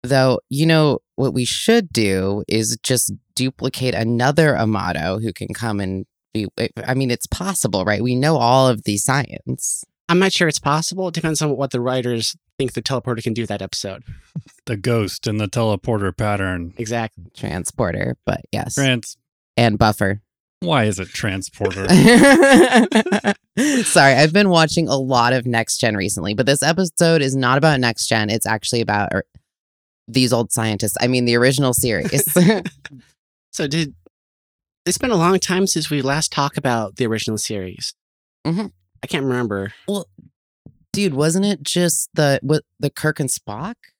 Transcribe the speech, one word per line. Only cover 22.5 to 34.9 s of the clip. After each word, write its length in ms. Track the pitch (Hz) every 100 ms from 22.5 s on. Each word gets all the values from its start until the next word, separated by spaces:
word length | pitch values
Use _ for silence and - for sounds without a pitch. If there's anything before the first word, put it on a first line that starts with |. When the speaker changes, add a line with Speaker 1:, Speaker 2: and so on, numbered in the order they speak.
| 269 254 247 254 220 277 - 214 202 _ - 285 269
Speaker 1:
Sorry, 300 | 214 180 139
I've 200 | 127 156
been 160 | 180 202
watching 380 | 170 160 170 151
a 80 | 135
lot 360 | 131 127 120
of 120 | 127 120
Next 320 | 117 113 -
Gen 180 | 120 107
recently, 380 | 95 104 87
but 120 | 104 127
this 160 | 143
episode 580 | 139 170 185 - 165 165
is 140 | 135 135
not 220 | 127 135
about 200 | 160 143
Next 280 | 123 113 -
Gen. 220 | 113 107
It's 140 | 110 104
actually 340 | 110 - 120
about, 280 | 110 104 101
er, 100 | 95 - - _ _ _ _ _ _ -
these 260 | 120 127
old 180 | 117 113
scientists. 460 | - 110 104 107 -
I 80 | 123
mean, 180 | 127 120
the 100 | 117
original 380 | 123 127 127
series. 520 | 120 123 101 190 139 - -
<laughs> 200 | 180 214 175 - - 135 _ _ _ _ _
Speaker 2:
So 140 | - 151
did, 280 | 156 151 - _ _ _ _ _ _ _ _
it's 120 | -